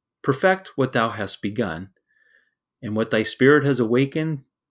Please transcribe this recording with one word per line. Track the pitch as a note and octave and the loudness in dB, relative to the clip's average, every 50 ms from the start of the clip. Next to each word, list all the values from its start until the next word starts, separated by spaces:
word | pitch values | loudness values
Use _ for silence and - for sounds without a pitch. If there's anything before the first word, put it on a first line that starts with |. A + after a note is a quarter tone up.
| _ _ _ _ | _ _ _ _
perfect | - C#3+ C3+ - F#3+ F#3 F#3+ F#3 - - - | -2 -2 0 2 2 2 2 2 -4 -12 -4
what | - C3 B2 - | -2 -2 0 0
thou | A#2+ A2+ A2+ | -2 -2 -2
hast | G#2 A2 G2+ F#2 - - | -2 -6 -6 -6 -6 -6
begun, | - G2+ G#2 B2 A2 F2+ D#2+ E2 F#2+ - _ _ _ _ _ _ _ _ _ _ _ _ _ _ _ _ _ _ | -6 -6 -4 -4 -4 -4 -4 -8 -10 -14 _ _ _ _ _ _ _ _ _ _ _ _ _ _ _ _ _ _
and | - G#2 G#2+ | -10 -6 -2
what | A2 A2+ - | -2 -2 0
thy | A2+ A2 A2 | 0 -2 0
Spirit | - - - B2+ C3+ D3 D3 C3 | -2 0 4 4 6 6 4 4
has | C#3+ C3+ B2 | 2 0 0
awakened | A#2 A2 A#2 B2+ C#3 C3+ - D#3+ D#3+ D#3+ D3+ C#3 - _ _ _ _ _ | 0 2 2 0 0 0 -2 -6 -4 -4 -6 -8 -10 _ _ _ _ _